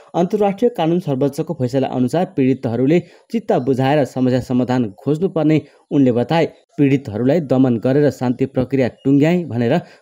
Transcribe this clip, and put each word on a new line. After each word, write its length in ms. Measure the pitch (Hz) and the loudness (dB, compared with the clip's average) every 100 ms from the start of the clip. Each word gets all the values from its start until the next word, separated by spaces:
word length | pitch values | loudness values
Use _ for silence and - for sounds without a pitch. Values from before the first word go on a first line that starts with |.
| - 165 | -8 -2
अन्तर्राष्ट्रिय 540 | 190 208 202 196 240 | -2 0 0 0 -2
कानुन 300 | 233 160 175 | 0 -2 -2
सर्वोच्चको 540 | 151 131 139 147 156 | -2 -2 -2 -2 -8
फैसला 340 | 156 123 135 131 | -4 -2 -2 -2
अनुसार 380 | 127 123 160 185 | -2 -2 -2 -2
पीडितहरूले 760 | - 131 131 117 117 131 175 170 - _ | 0 0 0 -2 -2 2 2 0 -12 _
चित्त 220 | 226 - | -8 -2
बुझाएर 520 | 180 127 127 131 151 127 | -2 0 0 2 2 0
समस्या 340 | 131 127 127 | -2 0 0
समाधान 540 | 120 127 120 127 110 - | 0 -2 0 -2 -4 -6
खोज्नुपर्ने 600 | 139 156 185 160 151 156 - _ _ | -4 -2 -2 0 2 0 -2 _ _
उनले 200 | 147 127 | 2 2
बताए। 340 | 117 120 165 143 - _ - | 2 0 0 0 -4 _ 0
पीडितहरूलाई 600 | 139 139 123 104 127 170 | 2 2 -2 -2 0 0
दमन 380 | 139 131 131 113 | 0 2 2 2
गरेर 320 | 123 139 143 | 0 2 2
शान्ति 360 | - 127 123 131 | 0 -4 -2 -2
प्रक्रिया 420 | 131 123 135 117 | -2 -2 0 -2
टुङ्ग्याए 560 | - 135 139 151 180 | -2 0 2 2 0
भनेर 380 | 156 113 117 170 175 - | -2 -2 0 0 -2 -14